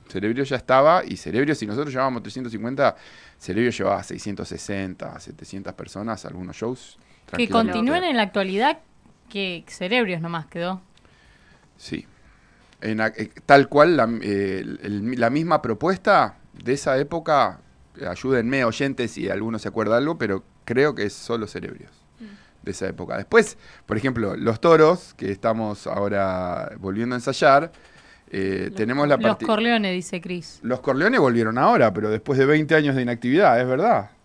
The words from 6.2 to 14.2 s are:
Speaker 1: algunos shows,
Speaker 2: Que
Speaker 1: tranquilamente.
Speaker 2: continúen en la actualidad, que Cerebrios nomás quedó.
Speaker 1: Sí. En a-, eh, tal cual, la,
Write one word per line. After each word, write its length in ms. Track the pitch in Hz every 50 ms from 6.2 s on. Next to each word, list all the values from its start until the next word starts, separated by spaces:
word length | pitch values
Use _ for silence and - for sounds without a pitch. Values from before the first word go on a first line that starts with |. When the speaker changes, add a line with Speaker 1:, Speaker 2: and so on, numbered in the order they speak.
| -
Speaker 1:
algunos 300 | - - 90 92 90 - -
shows, 400 | 107 117 131 127 - - - _ _ _ _ _ _ -
Speaker 2:
Que 40 | - -
Speaker 1:
tranquilamente. 340 | 240 214 214 233 226 220 -
Speaker 2:
continúen 300 | 226 226 254 311 359 370
en 140 | 349 277 233
la 60 | 214
actualidad, 560 | 190 - 208 196 190 185 196 240 285 311 - _ _ _ _ _ _ _ _ _ _
que 340 | - 196 196 190 175 165 165 -
Cerebrios 540 | - - 180 185 226 254 233 190 180 165
nomás 260 | 160 170 170 165 156 -
quedó. 340 | - 175 170 180 190 185 - _ _ _ _ _ _ _ _ _ _ _ _ _ _ _ _ _ _ _
Speaker 1:
Sí. 280 | - - - - - - _ _ _ - _ _ _ _ _ _ _ _ _ _ -
En 180 | 110 110 110
a-, 60 | 110 113 113
eh, 160 | - 110 107 - - _
tal 240 | - 139 143 135 135
cual, 260 | - 143 147 175 175 143
la, 60 | 117 113 117 113